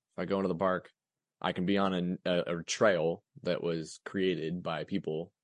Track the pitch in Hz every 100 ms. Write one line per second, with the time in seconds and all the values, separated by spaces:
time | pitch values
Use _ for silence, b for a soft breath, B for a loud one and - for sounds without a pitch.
0 | _ - 87 98 95 85 95 90 - _
1 | _ _ _ - 90 92 90 98 98 92
2 | 90 90 92 87 - 85 80 - 110 87
3 | 82 92 _ - 90 85 85 82 80 -
4 | - 101 92 82 80 87 85 80 - 95
5 | 80 78 87 _